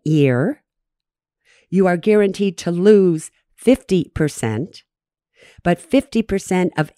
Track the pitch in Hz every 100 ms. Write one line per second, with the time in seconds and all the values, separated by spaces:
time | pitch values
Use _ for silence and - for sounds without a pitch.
0 | 151 156 135 123 175 294 _ _ _ _
1 | _ _ _ _ _ _ - 185 185 175
2 | 208 208 202 185 202 185 - 175 196 208
3 | 185 160 - _ _ _ - 262 - 185
4 | - - 151 - 113 110 165 - _ _
5 | _ _ _ _ _ _ 175 175 - 269
6 | - 233 - 196 - 180 180 - 151